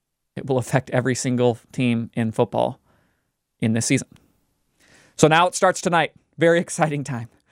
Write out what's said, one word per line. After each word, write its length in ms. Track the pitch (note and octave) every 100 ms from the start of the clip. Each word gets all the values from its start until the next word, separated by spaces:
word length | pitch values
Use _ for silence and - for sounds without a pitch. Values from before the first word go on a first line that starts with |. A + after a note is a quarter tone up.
| _ _ _ -
it 80 | C3+
will 120 | C3
affect 320 | - C3 -
every 240 | B2+ B2+ A#2+
single 420 | C3 B2 B2 A2+ _
team 380 | - B2 A#2 A#2
in 180 | A#2+ A2
football 480 | G#2+ A#2 A#2 A#2+ - _ _ _ _ _ _ _ _
in 140 | A2+
this 140 | A2+ -
season. 200 | C3+ - - _ _ _ _ _ _ _ _ _ -
So 100 | D3+
now 200 | D#3+ F3+
it 80 | -
starts 260 | F#3 -
tonight. 320 | F3+ E3+ D3 - _ -
Very 220 | E3 E3+
<laughs> 20 |
exciting 420 | - - D#3 C#3+
time. 260 | C3+ A#2+ A2+ _ _